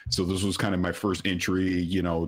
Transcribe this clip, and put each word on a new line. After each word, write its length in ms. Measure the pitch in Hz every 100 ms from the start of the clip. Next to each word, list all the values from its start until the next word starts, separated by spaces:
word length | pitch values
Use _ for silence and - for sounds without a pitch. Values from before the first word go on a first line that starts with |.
| -
so 140 | -
this 200 | 90 95
was 120 | 98 90
kind 180 | 104 92
of 60 |
my 100 | 90
first 340 | 85 104 90 101
entry, 460 | 90 - 92 92
you 300 | 90 85 92
know, 240 | 87 82